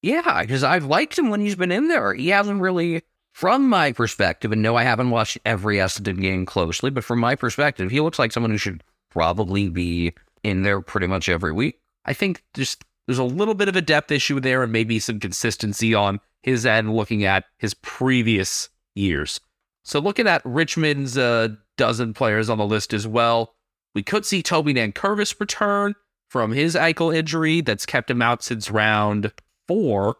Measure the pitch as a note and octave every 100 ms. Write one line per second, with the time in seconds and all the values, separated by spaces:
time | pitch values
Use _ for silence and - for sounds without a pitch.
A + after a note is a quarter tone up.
0 | F3 D4+ E4+ - G#2+ C3 C3+ F3 C#3 E3
1 | D4+ - C#4 G#3 G#3 G3 F#3 F3+ D#4 D#4+
2 | G2+ F#2+ E3+ G3+ G#3 G3+ F#3 F3+ E3+ E3
3 | - _ _ - F3+ B3+ C4+ G#3 D3+ A#2+
4 | A#2 - F#2+ E2 A2+ A2 G#2+ A#2 B2 A2+
5 | B2 A#2 G#2+ - - A2 G#2 G2+ F#2+ -
6 | G2+ F#2 F#2+ F#2+ F#2 - E2 E2 B2+ C3+
7 | - A#2+ A#2 C#3+ B2 - D3 - F#2 C3
8 | D#3 - A#2 A#2 A#2 G#2+ - E2+ _ _
9 | _ - E2 F2 G2 G2 G2+ E2+ F2 E2+
10 | E2+ - _ _ G#2+ F#2 G2 G2 G2 G#2
11 | F2+ F#2+ F2+ E2+ F2 D#2+ C3+ - _ _
12 | - C3+ G3 F3 _ - C3+ - - _
13 | - B2+ B2 C#3+ G#3+ G#3 G3+ F#3 D#3+ D3+
14 | - D3 - C#3 C3 B2+ B2 A2+ A2+ A2+
15 | - A2 G2 F2+ A#2 - A2 G2+ A2+ A2
16 | G2+ G2+ _ _ - B2+ A#2 A2 G#2+ A2
17 | G#2 A2 G2+ F#2+ - _ G#2+ - - -
18 | C3 B2+ A2+ G#2+ F#2 - - _ _ -
19 | G2 D2 D2 - _ _ _ _ - D3
20 | E3 G3+ A3+ E3+ B2+ B2+ D#3+ - D#3 C#3+
21 | C#3 B2 B2 A#2 A2+ G#2+ _ - A#2 A#2
22 | A#2+ G#2 A#2+ G#2+ A2 A2 G#2 G#2+ - G#2+
23 | A2 A2+ A#2 A#2 A2+ _ _ _ _ -
24 | G2+ G#3 G3+ F#3+ D#3 E3 D3 C3 A2 G2+
25 | G3 G#3 G3+ - G3+ - G#3 G3+ G3+ G#3
26 | _ _ _ B2+ A2 B2 D#3 E3+ E3 D#3+
27 | E3 D#3+ D#3+ D#3+ D#3+ E3 C#3 G#2 - C#3
28 | - A#2+ A#2 A#2+ - A2+ G2+ G#2+ G#2+ G#2+
29 | G#2 G#2 G#2 - _ _ _ F#3 F3 G2+
30 | G2+ B2